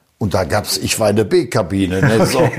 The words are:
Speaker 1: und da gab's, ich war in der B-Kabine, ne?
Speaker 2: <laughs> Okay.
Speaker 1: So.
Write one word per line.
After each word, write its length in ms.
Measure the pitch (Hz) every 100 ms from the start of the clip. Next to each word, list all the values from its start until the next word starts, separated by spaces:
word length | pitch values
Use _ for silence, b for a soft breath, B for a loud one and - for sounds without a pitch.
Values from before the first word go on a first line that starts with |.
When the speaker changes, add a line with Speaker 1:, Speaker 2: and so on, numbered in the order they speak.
| _ -
Speaker 1:
und 160 | 104
da 100 | 95
gab's, 340 | 92 104 - -
ich 200 | 117 -
war 100 | 107
in 60 | 104
der 100 | 107
B-Kabine, 760 | 180 120 117 90 98 90 95
ne? 140 | 113 113
Speaker 2:
<laughs> 40 |
Okay. 100 | -
Speaker 1:
So. 80 | 131 120